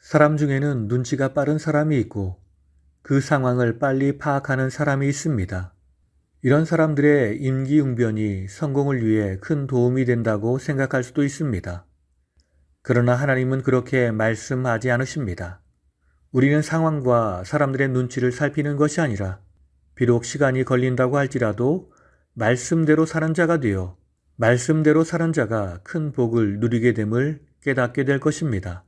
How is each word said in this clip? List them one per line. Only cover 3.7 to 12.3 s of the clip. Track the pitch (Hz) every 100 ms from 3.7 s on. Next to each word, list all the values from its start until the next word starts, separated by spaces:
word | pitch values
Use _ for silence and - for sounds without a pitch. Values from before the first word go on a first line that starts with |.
| 113
빨리 | 139 135 139 139
파악하는 | 156 139 135 131 131
사람이 | - 147 139 139
있습니다. | 139 165 127 92 95 90 _ _ _ _ _ _ _
이런 | 131 143
사람들의 | 160 165 156 143 147 147 117 120
임기응변이 | 135 131 135 151 139 120 117 107 107 95 95
성공을 | - 151 135 143 135
위해 | 110 110 101 95
큰 | - 151 135
도움이 | 131 123 131
된다고 | 123 120 113 104 110 127
생각할 | - 139 135 131
수도 | 123 -
있습니다. | 143 139 156 101 - 87 - _ _ _ _